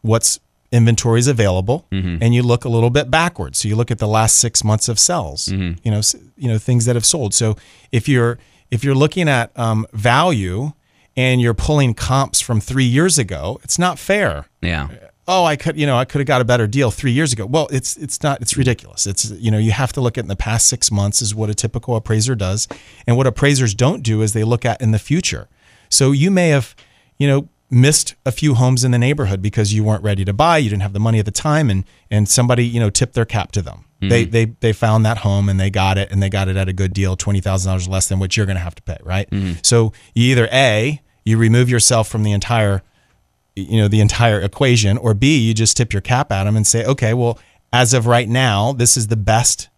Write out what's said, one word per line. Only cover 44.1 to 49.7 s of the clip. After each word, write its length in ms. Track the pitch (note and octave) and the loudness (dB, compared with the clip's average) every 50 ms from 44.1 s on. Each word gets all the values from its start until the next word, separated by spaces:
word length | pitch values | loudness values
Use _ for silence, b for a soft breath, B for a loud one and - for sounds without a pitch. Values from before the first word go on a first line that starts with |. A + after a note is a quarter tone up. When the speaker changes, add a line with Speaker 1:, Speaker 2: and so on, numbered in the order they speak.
| - - A#2+ A#2 G#2+ G2+ | 4 2 2 2 2 2
Speaker 1:
equation, 560 | F2+ G2+ - - C#3+ C3 B2 A#2 G#2 G2 G2+ A#2+ | -2 -4 -2 0 2 2 4 4 4 2 0 0
or 140 | - A2+ G#2+ | 0 -2 0
B, 240 | G2+ B2 C#3 D#3+ C#3 | 2 2 4 4 4
you 140 | A2+ A2+ A2+ | 2 2 0
just 220 | A2 A2+ A2+ - | 0 0 0 0
tip 160 | - A#2+ A2+ | 0 -2 -2
your 100 | - G2 | -2 -6
cap 280 | - - B2+ B2+ C#3+ - | -4 -2 -2 -2 0 -2
at 160 | G#2+ F#2+ G2 | -2 -2 -2
'em 80 | G#2 G#2+ | 0 0
and 80 | A2 G#2 | 0 0
say, 180 | - - A#2 A2+ | 0 0 0 0
"Okay, 300 | A#2+ C#3+ C#3 B2+ G#2+ A2+ | -2 -2 0 0 -2 0
well, 240 | B2 A#2+ A#2 A2+ b b b b b b _ | 0 0 -2 -2 b b b b b b _
as 220 | - B2 B2+ A2+ B2+ | 2 2 2 4 2
of 120 | B2+ A2 | 2 2
right 220 | A#2+ A#2 A#2+ B2 G#2 | 4 2 2 2 0
now, 440 | A#2 B2+ C3 B2 G2+ G2 G#2 B2 C#3 | 0 0 2 2 2 2 0 0 0
this 220 | B2 A#2+ A#2 - | 0 0 0 2
is 120 | B2 A2 G#2 | 0 0 -2
the 80 | A#2 | -2
best 520 | A2 G2 G2 A2 A2+ A#2+ - - - - _ | -2 0 2 2 2 2 0 -2 -4 -10 _